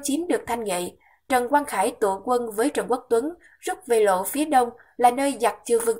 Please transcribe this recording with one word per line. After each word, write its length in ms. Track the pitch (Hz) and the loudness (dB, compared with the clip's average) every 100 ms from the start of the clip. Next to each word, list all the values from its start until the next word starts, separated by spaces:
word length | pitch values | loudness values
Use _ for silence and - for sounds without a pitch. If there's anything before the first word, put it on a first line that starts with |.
chiếm 240 | 277 285 349 | 0 -4 -2
được 140 | 254 - | -2 -2
Thanh 180 | 233 | -6
Nghệ, 260 | 214 180 180 - _ _ - | -2 -4 -4 -10 _ _ -2
Trần 200 | 247 240 | 0 2
Quang 160 | 294 | 0
Khải 260 | 277 208 202 | 0 -2 -2
tụ 320 | - 202 196 | 0 -2 -2
quân 260 | 220 247 233 | -2 -2 -2
với 200 | 208 269 | -2 -2
Trần 160 | 254 190 | -2 -2
Quốc 180 | 254 - | -4 0
Tuấn 240 | 233 285 349 - _ | 0 0 -6 -18 _
rút 180 | - 359 - | -10 -8 0
về 140 | 226 | 2
lộ 240 | 208 185 | 4 2
phía 200 | 202 277 | 0 -4
đông 260 | 311 269 240 - _ - | 2 2 2 -4 _ 2
là 140 | 247 | 2
nơi 260 | 247 277 226 | 4 0 0
giặc 140 | 220 - | -2 -2
chưa 140 | - 233 | 0 0
vươn 180 | 226 | 0